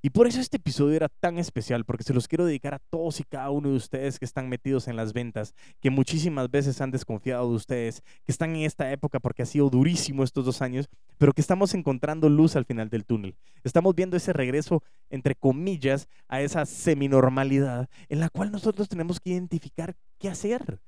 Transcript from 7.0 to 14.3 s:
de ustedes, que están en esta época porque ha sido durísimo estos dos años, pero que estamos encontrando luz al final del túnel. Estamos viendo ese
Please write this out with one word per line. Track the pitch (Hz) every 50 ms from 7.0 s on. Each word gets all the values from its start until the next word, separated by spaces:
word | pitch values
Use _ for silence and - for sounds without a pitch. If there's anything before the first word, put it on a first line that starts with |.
| - - 117 104 - 131 127 123 123 120
de | 120
ustedes, | 110 - - 131 123 117 113 110 - - - - - -
que | -
están | 139 - 170 160 160
en | 160 156
esta | 156 - - 147 131 139
época | 139 - 147 - 131
porque | - 123 - - 127
ha |
sido | - - 147 143 139
durísimo | 127 123 135 165 175 165 - - 139 135 135
estos | 127 - 139 131
dos | 127 127 - 139
años, | 127 123 131 139 - - - - - - -
pero | 147 139 143
que | -
estamos | 147 - 185 185 202 185 -
encontrando | 190 160 143 135 127 - 147 156 160 160 151
luz | 147 147 160 165 -
al | 147 123
final | - 123 113 110 110
del | 110 113 101
túnel. | - 120 110 101 98 92 - - - - - -
Estamos | 127 - 208 180 190 185
viendo | 160 185 185 180
ese | 180 - -